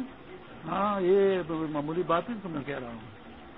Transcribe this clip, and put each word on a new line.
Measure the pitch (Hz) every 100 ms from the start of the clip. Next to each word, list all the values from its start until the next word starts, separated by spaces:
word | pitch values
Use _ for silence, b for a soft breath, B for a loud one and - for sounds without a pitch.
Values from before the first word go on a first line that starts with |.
| 254 - - - - - 160
ہاں، | 175 202 202
یہ | 180 196 196 185 160
تو | 160 160
معمولی | 151 147 165 160
بات | 170 180
نہیں، | 226
تو | 190
میں | 151 131
کہہ | 139
رہا | 123
ہوں، | 117 113 - - - -